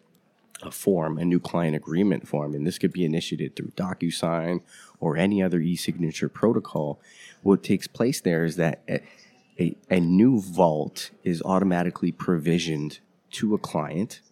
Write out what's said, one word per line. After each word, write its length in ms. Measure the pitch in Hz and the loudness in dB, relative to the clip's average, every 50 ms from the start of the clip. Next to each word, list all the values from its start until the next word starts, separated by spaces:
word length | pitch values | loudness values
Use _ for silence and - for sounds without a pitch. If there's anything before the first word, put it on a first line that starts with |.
| _ _ _ _ _ _ _ _ _ _ - - | _ _ _ _ _ _ _ _ _ _ -20 -16
a 100 | - 82 | -14 -14
form, 460 | - - - 104 98 85 78 80 78 | -12 -4 0 0 2 2 0 -2 -2
a 60 | 78 85 | 0 0
new 160 | 87 87 87 | 2 2 2
client 380 | - - - 87 85 80 76 | 0 -2 -2 0 0 0 -2
agreement 500 | 76 - - 80 87 101 101 90 - - | -2 -4 -2 0 2 2 2 2 0 -2
form, 260 | - - 73 73 73 73 | -4 -4 -4 -4 -4 -4
and 140 | 73 73 | -4 -4
this 100 | 85 - | -4 -2
could 140 | - - 90 | -2 -2 -2
be 140 | - 90 87 | 0 0 0
initiated 500 | 78 78 82 - - 85 78 76 65 - | 0 0 -2 -4 -4 -6 -6 -6 -6 -8
through 160 | - - - - | -8 -10 -8 -6
DocuSign 840 | - 92 92 92 - 90 85 82 - - 85 82 82 82 85 90 87 - _ - - - - - _ | -6 -6 -6 -6 -4 -4 -4 -4 -2 -2 -2 -2 -2 -2 -2 -4 -4 -6 _ -20 -20 -20 -20 -10 _
or 160 | - 82 71 | -4 -2 0
any 260 | 82 90 98 104 98 | 0 0 2 2 2
other 200 | 95 90 85 87 | 2 2 2 0
e-signature 640 | 80 87 87 80 - - 82 82 87 80 - - - | 0 0 -2 -2 -2 -4 -4 -2 -4 -4 -2 -4 -4
protocol, 720 | 73 - - - 107 120 110 - - - 80 76 73 71 - _ - - - - - - _ | -6 -2 0 2 2 2 0 -2 -4 -4 -4 -4 -4 -6 -10 _ -20 -20 -20 -20 -20 -16 _
what 220 | - 101 98 92 - | 2 4 4 4 4
takes 240 | - 104 87 - | 0 0 0 -2
place 320 | - - - 117 123 - - | -4 -4 -2 0 0 0 0
there 240 | - 92 85 80 85 | 0 0 2 2 0
is 140 | 82 76 | 0 0
that 240 | 90 82 80 - - _ - | 0 0 0 0 -2 _ -4
a, 120 | - - - - - - - _ _ _ _ _ _ | -4 -4 -6 -8 -20 -20 -20 _ _ _ _ _ _
a, 200 | - 90 82 - - _ - | -2 -2 -2 -2 -4 _ 0
a 100 | 92 92 | 0 2
new 400 | 87 85 90 95 113 131 135 110 | 4 4 6 6 8 6 6 4
vault 720 | 95 95 87 90 90 85 78 76 73 - - - - - - _ - | 0 0 2 4 4 4 4 2 -2 -4 -6 -10 -12 -14 -14 _ -4
is 180 | 90 85 82 - | -2 -2 -2 0
automatically 680 | - 95 92 98 95 90 87 87 87 - - - 87 | 0 2 2 4 4 2 2 0 -2 -2 -2 -2 -2
provisioned 880 | 82 - - - 90 82 73 82 82 85 82 85 78 73 76 76 - - _ _ _ _ _ _ | -2 -2 -2 0 0 0 2 2 2 2 2 0 -2 -2 -4 -6 -8 -12 _ _ _ _ _ _
to 240 | - - - 104 107 | -6 -4 0 0 0
a 20 | |
client. 640 | - - - - 87 76 71 73 87 107 - - - _ _ | 0 -2 -4 -4 -4 -4 -4 -4 -4 -4 -4 -8 -14 _ _